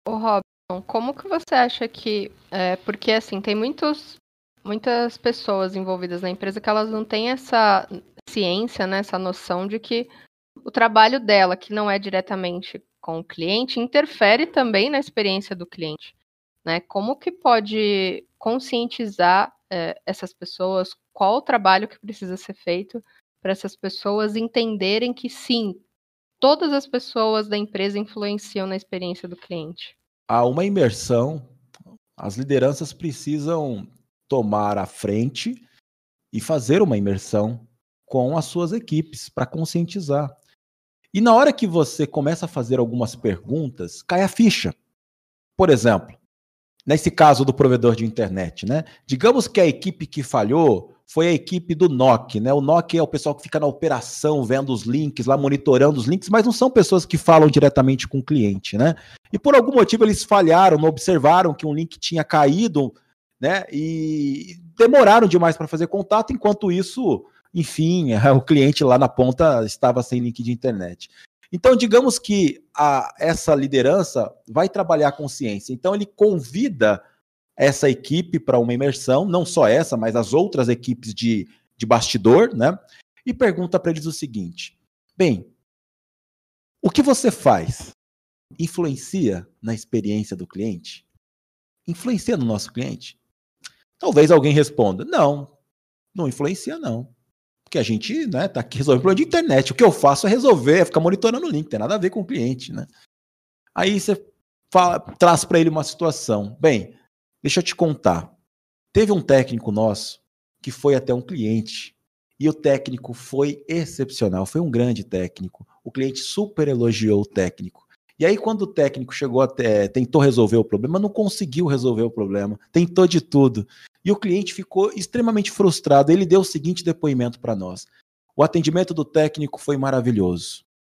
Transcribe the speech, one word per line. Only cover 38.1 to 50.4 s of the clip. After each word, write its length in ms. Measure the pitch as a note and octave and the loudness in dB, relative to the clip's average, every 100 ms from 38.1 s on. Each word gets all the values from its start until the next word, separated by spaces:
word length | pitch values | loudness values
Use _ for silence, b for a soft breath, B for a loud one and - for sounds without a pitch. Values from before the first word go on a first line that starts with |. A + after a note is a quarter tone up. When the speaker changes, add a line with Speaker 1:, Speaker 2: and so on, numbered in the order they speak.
| C3 B2+ D#3+ | -2 -2 -4
Speaker 2:
as 80 | - | -6
suas 260 | E3+ E3+ | -6 -4
equipes 580 | A3 A#3 D#3 D#3+ A#2 - | -6 -4 -4 -4 -10 -12
pra 160 | - B2+ | -8 -6
conscientizar. 920 | D#3+ D#3+ E3+ E3+ G3+ D3 C#3+ C#3+ - _ _ _ _ _ _ _ G3 | -6 -6 -4 -6 -8 -4 -4 -4 -12 _ _ _ _ _ _ _ 0
E 60 | |
na 120 | A#3 | 4
hora 200 | A3+ C#4+ | 6 4
que 120 | C#4+ G3 | 2 0
você 400 | E3 C#3+ - D3 | 0 0 -2 -4
começa 380 | D3+ C#3+ E3 | -2 -4 -4
a 60 | E3 | -6
fazer 280 | C#3+ A#2 B2+ | -8 -2 0
algumas 380 | A#2 B2 A2+ - | 0 -2 -6 -4
perguntas, 840 | A2 F2+ - D3+ C#3 - F2 - | -4 -4 -4 -6 -6 -8 -14 -12
cai 200 | - F3 | -4 0
a 60 | G3 | 0
ficha. 480 | - A3+ - F3+ - _ _ _ _ _ _ _ - | 2 2 2 -6 -8 _ _ _ _ _ _ _ 0
Por 140 | F#3 | 4
exemplo, 440 | B2 A2+ G2 - - _ _ _ _ _ _ - | 4 4 2 -2 -20 _ _ _ _ _ _ -2
nesse 240 | D#3 E3+ | 0 0
caso 340 | - D#3 B2+ | 6 6 6
do 100 | C3+ | 2
provedor 420 | B2+ C3+ B2 A#2+ A2+ | 2 2 4 2 2
de 100 | A2+ | -4
internet, 600 | A2 G2 F#2+ F2 - G2 | -4 -4 -4 -8 -8 -6
né? 180 | D3+ - b - | -6 -6 b -8
Digamos 420 | C3 A3 B3+ - | 0 2 2 0
que 120 | G#3 | 2
a 60 | E3+ | 2
equipe 400 | C#3 F#3+ - D#3+ | 2 -6 -8 -10
que 160 | D3+ | -10
falhou 720 | B2+ B2+ | -4 -2